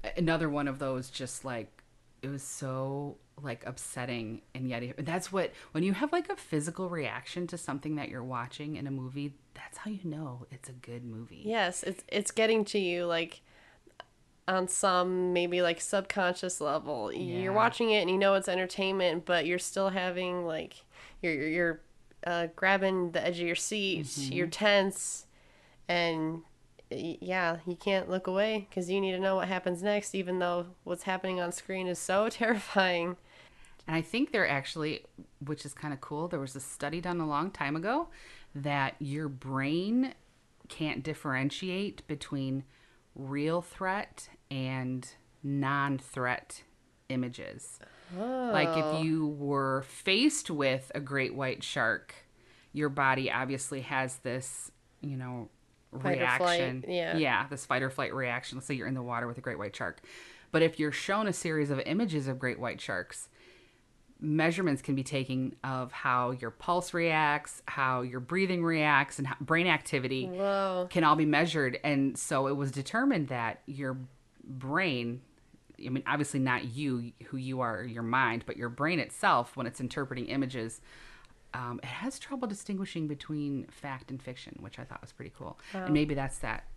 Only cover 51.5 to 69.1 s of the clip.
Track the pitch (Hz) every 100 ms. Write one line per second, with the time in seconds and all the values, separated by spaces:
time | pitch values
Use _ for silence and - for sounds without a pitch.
51.5 | - - 147 113 107 - - - _ -
52.5 | - - 143 151 139 135 131 127 120 131
53.5 | 135 - 135 123 135 131 - 127 127 127
54.5 | - - _ _ _ 147 131 127 123 -
55.5 | _ _ _ _ - 135 165 127 123 180
56.5 | 175 175 127 131 180 165 165 147 110 135
57.5 | 139 - 127 131 131 131 135 123 120 -
58.5 | 127 - 135 110 131 123 120 120 120 123
59.5 | 87 101 - 95 - - - - - -
60.5 | 156 160 160 151 131 - 202 214 175 170
61.5 | 156 143 135 - 170 226 156 135 127 127
62.5 | - 120 - - 95 90 - - _ -
63.5 | - - _ _ _ _ - 156 156 160
64.5 | 165 185 135 - 135 131 143 135 131 131
65.5 | - 135 131 123 - 139 123 123 127 117
66.5 | - - 175 180 175 170 156 151 147 143
67.5 | - - - 131 127 123 127 123 180 190
68.5 | 180 165 160 151 143 139